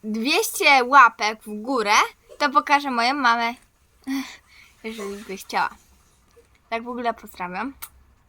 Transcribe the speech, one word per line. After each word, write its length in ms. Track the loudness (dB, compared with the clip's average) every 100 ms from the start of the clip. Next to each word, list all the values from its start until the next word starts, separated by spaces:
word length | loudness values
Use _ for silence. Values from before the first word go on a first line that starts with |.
dwieście 800 | -8 -4 0 0 -2 0 4 4
łapek 600 | 6 6 6 4 -4 -4
w 180 | -10 -10
górę, 320 | -4 -2 2 2 2 -6 _ -4
to 120 | 0
pokażę 420 | 0 2 0 2
moją 220 | -2 0
mamę. 400 | 0 0 0 -2 -6 _ _ _ _ -8
<laughs> 760 | -6 -8 -16 _ -20 -20 _
Jeżeli 400 | -14 -12 -12 -12
byś 200 | -12 -14
chciała. 260 | -6 -2 -2 -6 _ _ _ _ _ _ _ _ _
Tak 140 | -10
w 40 | -8
ogóle 260 | -6 -4
pozdrawiam. 600 | -6 -14 -12 -10 -8 -10 -12 -20 _ _ _